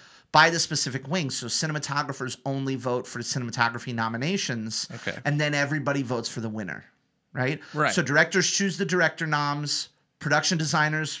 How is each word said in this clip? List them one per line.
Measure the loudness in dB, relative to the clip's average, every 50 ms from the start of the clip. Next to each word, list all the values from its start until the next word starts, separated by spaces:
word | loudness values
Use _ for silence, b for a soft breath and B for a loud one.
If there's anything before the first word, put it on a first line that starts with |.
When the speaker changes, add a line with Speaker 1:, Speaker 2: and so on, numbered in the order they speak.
| B B B B B _ 6
Speaker 1:
by | 6 8 8
the | 6 2
specific | 0 -2 -2 -2 -2 -2 -4 -4 -4 -2
wings. | -2 -2 0 -2 -4 -4
So | -4
cinematographers | -4 -2 -2 -2 -2 -2 -4 -4 -2 -2 -2 -2 -2 -4 -6 -6 -6 -6 -6 _
only | -4 -2 -2 -2 -2 -2
vote | -2 -2 -2 -2 -2 -2
for | -4 -8 -6
cinematography | -6 -4 -4 -4 -4 -4 0 2 2 2 2 -2 -6 -6 -2
nominations. | -2 -2 -2 -2 -2 -2 -2 -2 -2 -2 -2 -4 -4 -4 -4 -4 -6 -6 -6 -8
Speaker 2:
Okay. | -8 -6 -6 -6 -4 -2
Speaker 1:
And | 0 0 2
then | 0 0 0
everybody | 0 0 0 0 -2 0 0 0 0 0
votes | 0 -2 -2 -2 -4
for | -6 -6 -6
the | -6
winner, | -6 -6 -6 -8 -8 -10 -14 -18 _ _ _ _ _ _ _ _ -4
right? | -2 -2 -2 -2 -4 -8 -6 0
Speaker 2:
Right. | 2 2 4 4
Speaker 1:
So | 4 2
directors | 4 4 4 4 6 4 2 2 2
choose | 2 2 0 0 0
the | -2 -2
director | 0 2 2 2 2 2 -2 -2
noms, | 0 0 0 2 0 0 -2 -2 -2 -2 -4 -4 -8 _ _ _ _ _ _
production | 0 2 2 4 4 2 0
designers | 0 0 2 2 2 2 2 2 0 -2 -4 -6 -8